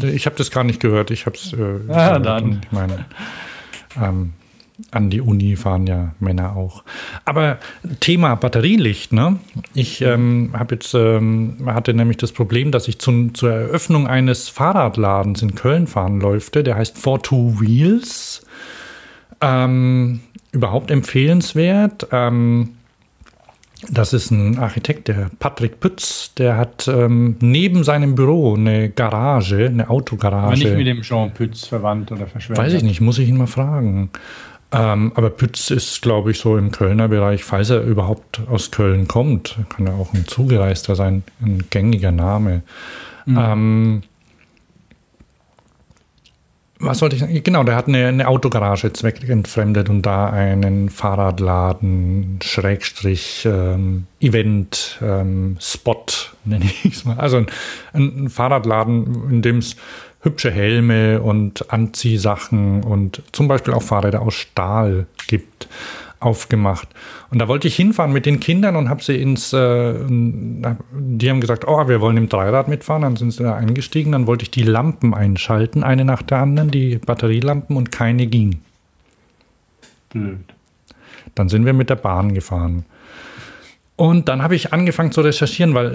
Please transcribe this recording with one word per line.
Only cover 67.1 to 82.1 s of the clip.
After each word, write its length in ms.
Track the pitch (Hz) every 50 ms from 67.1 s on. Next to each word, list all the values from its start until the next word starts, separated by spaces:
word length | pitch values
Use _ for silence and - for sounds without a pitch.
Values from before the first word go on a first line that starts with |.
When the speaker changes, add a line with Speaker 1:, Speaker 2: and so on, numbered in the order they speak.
| - - - -
Speaker 1:
Und 80 | 123 117
da 80 | 113
wollte 200 | 110 131 143 -
ich 80 | 156 -
hinfahren 380 | - 180 214 214 - 165 143 139
mit 140 | 135 -
den 120 | 147 143 123
Kindern 360 | - - 170 190 208 196 175
und 120 | 156 135
hab 140 | 120 143 143
sie 180 | - - 139 127
ins, 320 | 135 135 131 120 - - -
äh, 400 | 135 127 123 120 120 120 120 117 113 131 135 123 120 117 117 - 107 107 113 117 113 117
hab, 140 | 117 117 - - -
die 360 | 131 143 135 131 127 113 120
haben 140 | 135 131 131
gesagt, 260 | 117 113 117 113 -
„Oh, 200 | - 156 151 147
wir 140 | 127 123 110
wollen 160 | 110 117 113
im 120 | 113 113 -
Dreirad 380 | 113 98 95 101 123 135 135
mitfahren.“ 340 | 143 147 147 - - 156 156
Dann 140 | 147 135 120
sind 160 | 107 120 117
sie 100 | 113 -
da 140 | 120 117 107
eingestiegen, 560 | 117 117 110 120 139 127 - - 160 147 151
dann 160 | 147 131 120
wollte 160 | 113 120 117 101
ich 80 | -
die 100 | - 127
Lampen 540 | 117 110 110 113 139 165 - - 127 117 101
einschalten, 680 | 101 101 101 98 92 - - 113 107 113 113 - 147 135
eine 220 | 131 131 131 131
nach 160 | 135 131 -
der 160 | - - 139
anderen, 320 | 127 135 143 143 151 156 147
die 300 | 139 139 131 127 120 113
Batterielampen, 760 | - - 117 - 120 110 110 117 127 143 143 143 143 - 147
und 160 | 131 120 113
keine 360 | - - 117 113 120 123 123
ging. 320 | 110 117 117 107 101 87 78 - _ _ _ _ _ _ _ _ _ _ _ _ _ _ _ _ _ _ _ _ _ _ _ - - _ _ _ _
Speaker 2:
Blöd. 280 | - 113 104 98 95 95 87 - - _ _ _ _ _ _ - _ _ - - - - - - -
Speaker 1:
Dann 160 | - 98 87
sind 160 | 104 110 117
wir 80 | 131 131
mit 160 | 131 127 123
der 60 | 131
Bahn 400 | - - 98